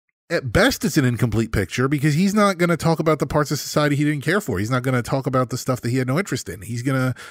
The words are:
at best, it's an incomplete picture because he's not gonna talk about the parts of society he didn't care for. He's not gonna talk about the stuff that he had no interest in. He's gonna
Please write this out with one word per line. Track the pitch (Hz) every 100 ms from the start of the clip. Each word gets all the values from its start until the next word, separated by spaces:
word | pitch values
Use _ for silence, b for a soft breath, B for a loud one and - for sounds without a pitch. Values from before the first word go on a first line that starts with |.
| _ _ -
at | 165 127
best, | 165 240 -
it's | 196 151
an | 127
incomplete | 120 123 107 113
picture | 113 95 - 135
because | 147 151 147
he's | 196
not | 208 202 170
gonna | 175 165
talk | 165 160
about | 160 151
the | 147
parts | 151 147
of | 147
society | - 160 147 143
he |
didn't | 147 151 139
care | 196
for. | - 95
He's | 107
not | 139
gonna | 127 127
talk | 113 139 135
about | 127 123
the | 127
stuff | - 127
that | 120
he | 131
had | 127
no | 143
interest | 202 131 -
in. | 107
He's | 95 120
gonna | 127 135 127 120 B